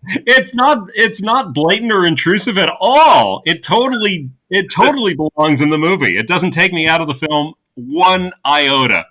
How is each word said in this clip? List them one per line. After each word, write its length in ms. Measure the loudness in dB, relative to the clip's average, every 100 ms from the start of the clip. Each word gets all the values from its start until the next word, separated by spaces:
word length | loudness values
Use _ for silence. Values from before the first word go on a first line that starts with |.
| -6
It's 480 | -8 2 2 2
not, 340 | 0 2 2 -2
it's 260 | -2 -2 -2
not 320 | -2 -2 -2
blatant 380 | -2 0 0 0
or 140 | 2
intrusive 520 | 2 0 0 -2 -2 -2
at 140 | -2 0
all. 640 | 0 4 6 6 2 -2
It 180 | -4 -6
totally, 680 | -2 0 0 -2 -2 -4 -8 -16 _
it 220 | -4 -2
totally 440 | 0 2 2 -2
belongs 460 | -2 -6 -2 0 2
in 80 | 0
the 80 | 0
movie. 400 | 0 0 0 -2
It 100 | -2
doesn't 240 | -2 -2
take 220 | 0 0
me 140 | 0 0
out 140 | 0
of 60 | -2
the 60 |
film 400 | -6 -4 -2 -4 -8 _
one 560 | -18 -8 0 2 2 -2 -6
iota. 600 | -2 0 2 2 2 0 -4